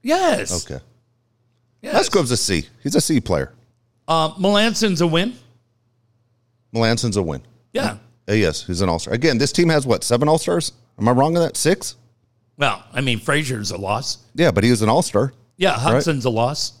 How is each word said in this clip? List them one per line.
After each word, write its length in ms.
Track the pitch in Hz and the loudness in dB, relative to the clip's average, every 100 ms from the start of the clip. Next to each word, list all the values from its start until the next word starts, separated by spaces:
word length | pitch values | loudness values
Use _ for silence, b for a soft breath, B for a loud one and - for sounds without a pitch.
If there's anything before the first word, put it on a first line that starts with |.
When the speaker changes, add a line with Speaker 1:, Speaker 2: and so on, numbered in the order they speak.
Speaker 1:
Yes. 600 | 240 349 359 208 90 87 - | 0 0 2 0 -2 -6 -8
Speaker 2:
Okay. 120 | 65 _ _ _ _ _ _ _ _ _ _ | -14 _ _ _ _ _ _ _ _ _ _
Speaker 1:
Yes. 120 | - | -2
Speaker 2:
Musgrove's 360 | 220 - 196 127 | 0 2 2 2
a 60 | 123 | -2
C. 300 | - 85 - _ | 0 -2 -2 _
He's 120 | 139 | -2
a 60 | 139 | 0
C 200 | - 147 | 2 0
player. 320 | - 82 65 _ _ _ _ _ - | 2 -2 -2 _ _ _ _ _ -2
Speaker 1:
Uh, 260 | 160 156 190 | 0 0 0
Melanson's 640 | 190 208 220 - 214 165 | 2 2 2 0 -2 0
a 60 | 135 | 2
win. 280 | 160 208 - _ _ _ _ _ _ _ _ _ _ _ _ _ | 2 -2 -6 _ _ _ _ _ _ _ _ _ _ _ _ _
Speaker 2:
Melanson's 440 | 113 113 113 120 101 | 0 0 0 0 -2
a 60 | |
win. 200 | 82 67 - _ _ | -2 -6 -12 _ _
Speaker 1:
Yeah. 240 | 240 277 104 _ _ - | -4 -4 -6 _ _ -2
Speaker 2:
Uh, 60 | |
yes, 300 | 107 90 76 | 2 2 -2
he's 160 | - 87 | -8 -2
an 80 | 95 | -2
all-star. 240 | 82 - | -2 -4
Again, 240 | 110 156 120 | 0 0 0
this 160 | 139 | 0
team 160 | - 170 | 2 2
has, 160 | 156 131 | 2 2
what, 180 | 101 | -2
seven 240 | - 120 151 | 0 0 2
all-stars? 440 | 160 - 175 - - _ - | 0 0 -2 -4 -12 _ -2
Am 100 | 107 | 2
I 40 | |
wrong 240 | 123 147 170 | 2 2 2
on 60 | |
that? 140 | 165 - | -2 0
Six? 400 | 151 190 - - _ _ _ _ _ - | 0 0 -4 -14 _ _ _ _ _ -4
Speaker 1:
Well, 260 | 139 95 - | -4 -4 -8
I 80 | - | -4
mean, 180 | 135 113 | -2 -2
Frazier's 520 | - 147 143 120 98 | 0 -2 -2 -6 -6
a 40 | 95 | -6
loss. 400 | 98 110 - - _ | -4 -4 -4 -10 _
Speaker 2:
Yeah, 160 | - 165 | 0 2
but 100 | 101 | 4
he 60 | 113 | 2
was 120 | 117 | 4
an 60 | 107 | 2
all-star. 440 | 139 180 104 135 - _ - | 2 2 0 -2 -6 _ -2
Speaker 1:
Yeah, 160 | 180 | -2
Speaker 2:
Right? 80 | 117 | 0
Speaker 1:
Hudson's 440 | 139 123 160 143 | 2 2 0 -2
a 60 | 123 | -2
loss. 420 | 110 120 151 - - | 0 -2 -2 -8 -10